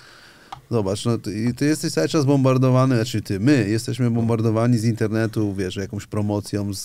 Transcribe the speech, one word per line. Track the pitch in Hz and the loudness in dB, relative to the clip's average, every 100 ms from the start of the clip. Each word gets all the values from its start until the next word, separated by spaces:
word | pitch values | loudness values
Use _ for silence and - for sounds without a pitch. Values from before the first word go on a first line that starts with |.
| - - - - - - - | -20 -20 -20 -20 -20 -18 -4
Zobacz, | 117 95 104 | -2 0 -2
no, | 120 117 | 0 -2
ty, | - 95 117 120 | -2 -4 -2 0
ty | 143 | 0
jesteś | 143 165 | 0 -2
cały | 160 156 | -2 0
czas | 165 | 0
bombardowany, | 135 139 131 131 131 127 131 | 2 4 4 4 4 4 4
znaczy | 123 110 110 | 2 0 -4
ty, | - 98 | -4 0
my | 117 147 98 | 2 4 2
jesteśmy | 110 - 123 123 | -2 -4 -2 0
bombardowani | 117 117 117 113 107 120 120 | 0 0 0 2 2 2 2
z | |
internetu, | 113 110 110 110 113 113 104 | 2 0 0 0 -2 0 -2
wiesz, | 95 92 98 | -2 -4 -6
jakąś | 95 101 - | -8 -8 -6
promocją, | 104 104 104 - 104 101 | -4 -2 -4 -4 -6 -4
z, | 95 | -8